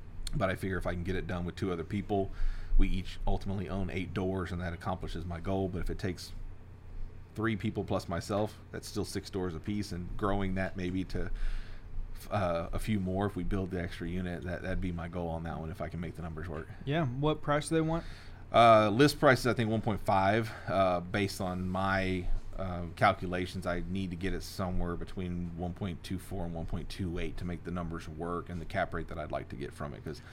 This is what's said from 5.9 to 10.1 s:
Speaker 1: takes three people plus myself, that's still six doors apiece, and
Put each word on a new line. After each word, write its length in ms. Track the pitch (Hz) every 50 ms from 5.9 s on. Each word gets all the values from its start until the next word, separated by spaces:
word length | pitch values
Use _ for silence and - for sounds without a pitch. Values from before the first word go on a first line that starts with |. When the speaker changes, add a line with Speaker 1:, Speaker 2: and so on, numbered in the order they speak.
| 85 -
Speaker 1:
takes 340 | - 98 87 - - - - - - - - - - - - - - - - - - - - - - - -
three 220 | - 107 113 113
people 280 | 98 - 107 98 107 95
plus 220 | - 107 92 -
myself, 520 | - 87 85 - - 107 98 107 104 - - - -
that's 160 | - - -
still 180 | - - 107 90
six 240 | - - 98 - -
doors 240 | - 95 92 90 82
apiece, 380 | 80 - - 104 104 98 - 90
and 140 | 87 87 -